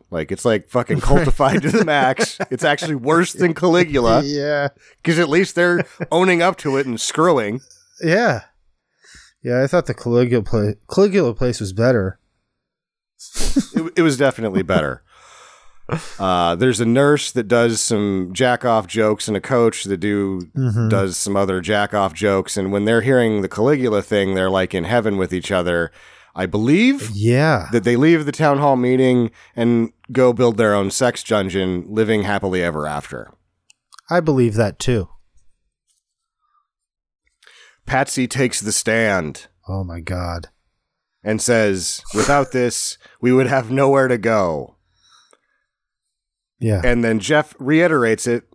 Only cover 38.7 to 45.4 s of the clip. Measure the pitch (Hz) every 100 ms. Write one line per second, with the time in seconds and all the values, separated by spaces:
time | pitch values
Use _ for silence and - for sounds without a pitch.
38.7 | 104 - 113 113 95 76 - - _ -
39.7 | 95 90 85 82 90 87 85 85 _ _
40.7 | _ _ _ _ _ 104 107 - 117 107
41.7 | 95 82 - - 101 - 143 135 131 123
42.7 | - - - - _ 127 127 127 135 113
43.7 | 135 139 139 131 120 110 110 92 76 65
44.7 | _ _ _ _ _ _ _